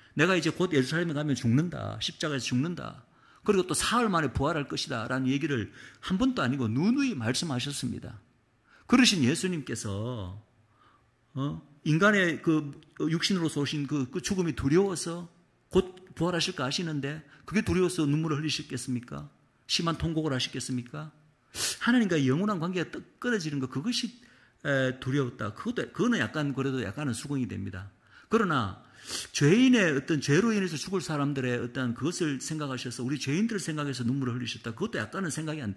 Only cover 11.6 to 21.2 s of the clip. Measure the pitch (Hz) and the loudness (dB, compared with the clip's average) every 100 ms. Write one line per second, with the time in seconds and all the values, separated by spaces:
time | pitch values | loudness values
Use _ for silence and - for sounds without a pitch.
11.6 | - - - 156 202 208 180 143 - 156 | -12 -6 0 4 6 6 2 0 2 2
12.6 | 147 135 - - 156 165 - 190 160 147 | 0 -8 -14 -4 -2 0 0 0 0 0
13.6 | 143 151 139 147 127 180 - 190 170 139 | -2 -2 -2 -2 -2 -4 -2 0 0 0
14.6 | 139 160 196 175 170 170 170 _ _ _ | 2 4 4 0 -6 -8 -12 _ _ _
15.6 | _ 190 185 - - - 170 170 165 180 | _ 0 0 -2 -14 -4 0 0 -2 -2
16.6 | 131 143 170 151 139 151 - - - 185 | -4 -2 -4 -4 -4 -8 -12 -20 -4 -2
17.6 | 226 175 180 180 147 151 160 143 151 139 | 2 2 2 2 2 2 2 0 -2 -4
18.6 | 147 127 - 123 - 143 147 _ _ _ | -6 -8 -4 -6 -6 -10 -12 _ _ _
19.6 | - - 170 156 151 160 156 131 - 139 | -4 -2 0 0 0 0 0 0 -2 -6
20.6 | 123 127 120 151 156 - | -4 -6 -6 -10 -14 -16